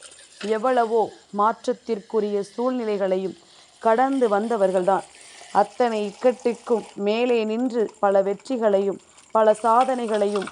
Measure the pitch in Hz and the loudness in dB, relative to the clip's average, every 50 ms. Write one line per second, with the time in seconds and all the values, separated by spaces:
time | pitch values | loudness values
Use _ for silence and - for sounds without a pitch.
0 | - - - - - - - - 202 208 220 214 226 262 254 240 233 214 233 226 | -20 -20 -20 -20 -20 -20 -16 -10 -6 -4 -4 -2 0 0 2 2 0 2 0 0
1 | 196 - - - - _ 202 202 208 226 226 - - 254 240 - _ 233 226 202 | 0 -2 -6 -14 -18 _ -2 0 0 0 0 -2 -4 -6 -6 -6 _ -6 -6 -6
2 | - - 226 220 208 208 202 202 190 - - 233 240 262 254 247 226 214 208 190 | -6 -4 -2 -2 -2 0 -2 -4 -6 -6 -6 -4 -4 -2 -2 -2 -2 -4 -2 -2
3 | 196 185 185 190 190 180 - - - - - - - _ _ _ - 226 220 233 | -2 -2 -2 -2 -4 -6 -8 -12 -18 -20 -20 -20 -20 _ _ _ 0 2 2 4
4 | 262 269 277 269 247 214 208 202 220 226 233 202 196 190 185 190 180 196 190 170 | 2 0 0 0 0 2 2 0 0 -2 0 2 2 2 2 0 2 2 0 0
5 | - - - - - - - - - - - 190 214 - - - 247 233 220 214 | -2 -8 -16 -20 -20 -20 -20 -20 -14 -2 0 0 0 0 0 -2 -2 0 0 -2
6 | 208 202 - - - 254 226 - - 240 220 - - - 233 208 - - - - | -4 -6 -4 0 0 0 0 0 -2 -4 -4 -4 -4 -2 -2 -2 -2 -8 -10 -4
7 | 202 208 220 233 247 247 240 226 220 214 220 233 254 247 226 240 208 - - _ | -2 -2 0 0 0 0 0 0 0 -2 -2 -2 -2 -2 -2 -2 -2 -4 -2 _
8 | 208 196 196 196 190 196 202 - - - 269 226 226 208 196 196 202 196 175 - | 0 2 4 2 2 0 -4 -6 -6 -6 -4 0 2 2 2 2 0 -2 -4 -6
9 | - _ _ - - _ - 220 220 214 214 - - 226 226 240 262 262 254 247 | -12 _ _ -20 -12 _ 0 2 4 4 2 2 2 2 4 4 2 2 0 -2
10 | 240 214 220 208 202 208 208 196 185 - | -2 -2 0 0 0 0 0 -4 -4 -6